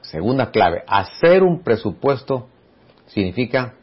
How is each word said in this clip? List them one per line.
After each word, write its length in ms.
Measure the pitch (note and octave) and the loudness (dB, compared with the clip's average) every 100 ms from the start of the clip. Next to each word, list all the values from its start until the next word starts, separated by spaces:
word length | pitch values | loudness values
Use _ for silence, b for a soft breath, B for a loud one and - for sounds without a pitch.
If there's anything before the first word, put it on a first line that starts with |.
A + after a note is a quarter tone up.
segunda 500 | - D#2 G2 C3+ A#2 | -12 -6 -2 -2 0
clave, 320 | A2 F#2 E2+ - | 2 2 0 -2
hacer 560 | G2+ G2 - E3 F#3 | -2 -2 0 4 6
un 200 | F#3 E3 | 4 0
presupuesto 840 | - A2 A2 E2 C3+ C3+ - C3+ - _ _ _ _ _ _ | -2 -2 -2 -4 -2 -2 -4 -8 -8 _ _ _ _ _ _
significa 640 | - F#2 F2 B2 C3 B2 - | -4 -4 -2 -2 -2 -4 -12